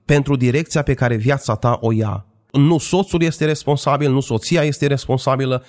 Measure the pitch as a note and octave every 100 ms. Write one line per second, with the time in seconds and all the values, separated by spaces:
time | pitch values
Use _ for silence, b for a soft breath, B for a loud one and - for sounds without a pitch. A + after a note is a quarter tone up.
0 | - D3 C#3 C#3 B2 C3+ D#3+ D#3+ C#3+ C3
1 | B2 A#2 A2+ C#3 - A2 B2 B2 A2+ A2
2 | G#2+ G2+ - _ _ C#3 C#3+ E3 - F3+
3 | G3 F3 E3 - D#3 D3+ - C#3+ - C#3
4 | C#3+ C3 C3 A2+ - E3+ D3+ C#3 C#3 C#3
5 | - C3 C3+ C3 C3 B2+